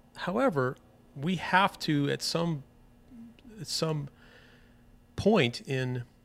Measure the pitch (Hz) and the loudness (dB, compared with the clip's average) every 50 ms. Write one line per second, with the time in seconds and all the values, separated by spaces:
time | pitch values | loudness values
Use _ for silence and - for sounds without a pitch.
0 | - _ - - - - - 233 269 254 160 139 127 127 - - - - - - | -20 _ -16 -10 -6 -4 0 0 2 2 2 2 0 0 -2 -6 -14 -20 -20 -20
1 | - - - 139 139 180 190 156 - - 185 185 196 185 - - - - 151 143 | -20 -18 -12 -6 -4 -2 -2 -2 0 4 4 6 6 4 2 -2 -2 0 2 2
2 | 143 139 135 - - - - 165 170 170 160 139 - - - - - - - - | 2 0 0 -2 -2 -2 -2 0 0 -2 -2 -4 -8 -12 -20 -20 -20 -20 -20 -20
3 | - - 254 226 233 233 226 - - 226 214 220 147 - - - 165 160 156 147 | -20 -20 -20 -18 -18 -20 -20 -20 -20 -20 -16 -14 -8 -6 -4 -2 -2 -2 -2 -4
4 | 143 - - - - - - - - - - - - - - - - - - - | -6 -8 -12 -18 -20 -20 -20 -20 -20 -20 -20 -20 -20 -20 -20 -20 -20 -20 -20 -20
5 | - - _ - - 202 226 190 127 117 120 - - - 135 131 131 127 127 123 | -20 -14 _ 0 2 4 6 6 4 2 0 -4 -6 -4 -4 -2 -2 -2 -4 -6
6 | 120 - _ _ | -8 -10 _ _